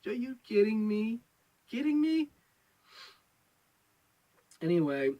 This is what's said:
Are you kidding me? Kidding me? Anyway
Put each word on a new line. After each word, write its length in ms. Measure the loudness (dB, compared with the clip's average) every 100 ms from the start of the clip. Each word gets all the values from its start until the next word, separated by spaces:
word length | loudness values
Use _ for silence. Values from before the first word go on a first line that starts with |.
| -6
Are 60 |
you 240 | -6 -6 -8 -2
kidding 400 | 2 2 2 0
me? 340 | 0 -2 -4 -10 _ _ _ _
Kidding 300 | -4 0 2
me? 280 | 2 2 -2 _ _ _ _ _ _ -20 -20 -20 _ _ _ _ _ _ _ _ _ _ _ _ _ -8
Anyway 500 | 0 2 2 0 0